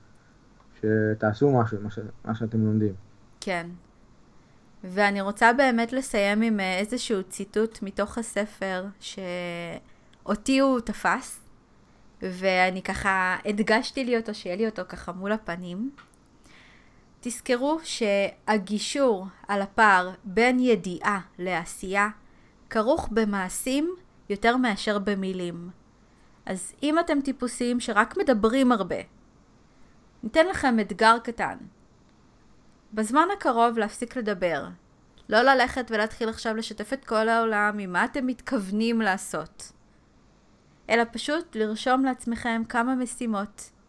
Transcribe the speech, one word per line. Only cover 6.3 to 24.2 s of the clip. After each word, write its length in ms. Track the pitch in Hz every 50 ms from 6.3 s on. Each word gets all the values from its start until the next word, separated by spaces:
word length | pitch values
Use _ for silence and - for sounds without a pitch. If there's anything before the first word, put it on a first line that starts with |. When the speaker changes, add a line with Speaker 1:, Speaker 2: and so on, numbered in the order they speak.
| 208 214
Speaker 2:
עם, 180 | 226 233 220 202
אה, 180 | 190 185 185 185
איזשהו 440 | 208 214 247 254 - - 226 190 190
ציטוט 580 | 190 - - 196 202 - 214 220 220 220 -
מתוך 360 | 202 190 - - 202 208 -
הספר, 680 | 240 226 - - 202 214 208 - - 190 190 185 185 190 202 196 -
שאותי 1600 | - - - 202 190 180 175 180 175 175 170 170 170 165 165 - - - - - _ _ - _ - - 208 214 - - 269 269
הוא 200 | 277 269 262 240
תפס, 680 | 233 - 208 - - 175 185 254 - - - - - - - _ _ _ _ - _ _ _ _ - - - -
ואני 600 | - 185 180 180 185 190 185 185 185 185 185 190
ככה 560 | - - 190 - - 196 190 190 185 185 185 - -
הדגשתי 580 | 208 208 208 220 - 220 233 - - - 277 262
לי 140 | 240 240
אותו, 160 | 226 226 214 214
שיהיה 220 | - - 180 175
לי 100 | 196 226
אותו 160 | 220 214 180 180 -
ככה 220 | - 180 - 180
מול 200 | 180 185 190 202
הפנים. 600 | 214 220 214 - 170 180 180 175 175 196 240 277 285 - - _ _ _ _ _ _ _ - - - - - - - - - - _ - _ _ _ _
"תזכרו 580 | - 247 226 - - - 247 240 262 294 320 320 320
שהגישור 1400 | - - - 233 202 202 202 196 - - - _ - 214 214 185 190 214 208 - - - 285 277 247 208 185 190 196 - - -
על 140 | - 202 202
הפער 500 | 196 196 - - 220 208 196 180 180 185 185 - -
בין 360 | 202 180 220 233 254 254 254
ידיעה 600 | 254 247 226 185 165 185 175 - - - 208 190 175 - - -
לעשייה 680 | 180 185 180 160 175 - - - - 185 190 202 202 214 214 - - - - - - - _ _ - -
כרוך 400 | - 226 208 240 311 330 - -
במעשים 840 | 208 226 220 208 202 196 185 185 - - - 262 262 285 311 349 370 - - - _ -